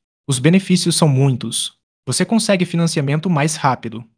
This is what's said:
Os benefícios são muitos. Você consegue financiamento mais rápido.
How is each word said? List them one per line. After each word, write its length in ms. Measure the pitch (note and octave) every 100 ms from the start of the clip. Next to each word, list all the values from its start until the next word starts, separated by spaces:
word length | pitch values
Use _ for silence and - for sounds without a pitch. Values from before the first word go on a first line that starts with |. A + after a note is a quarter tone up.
| _ _ -
Os 140 | B2+
benefícios 560 | D3+ F#3+ F#3+ F3+ F3 -
são 100 | D#3+
muitos. 680 | C3 C#3 A#2+ A2+ - - _ _ _
Você 200 | - B2+
consegue 400 | F#3 A3+ G#3+ F#3+
financiamento 680 | F3 E3+ E3 D#3 C#3 D#3 F#3
mais 240 | D3 D#3
rápido. 500 | - C#3 A#2+ A2+ A2 -